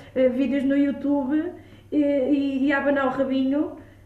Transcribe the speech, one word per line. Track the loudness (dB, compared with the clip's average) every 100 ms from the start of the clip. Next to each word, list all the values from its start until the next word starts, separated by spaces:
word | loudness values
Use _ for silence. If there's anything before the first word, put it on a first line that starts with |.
| -8
eh, | 0 2
vídeos | 2 0 0
no | 0 2
YouTube, | 2 0 -2 -2 0 -2 -2 -8 -18 -20 -6
eh, | 0 2 2 2
e, | 0 0 0 0
e |
a | 0
abanar | 0 0 0
o |
rabinho, | 0 0 0 0 0 -2 -6 -20 -20